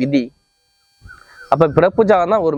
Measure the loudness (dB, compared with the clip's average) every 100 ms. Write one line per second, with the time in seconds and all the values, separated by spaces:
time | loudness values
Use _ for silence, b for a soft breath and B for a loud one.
0 | -4 -4 -4 _ _ _ _ _ _ _
1 | -20 -20 B B B 0 2 2 0 0
2 | 2 2 0 -2 -2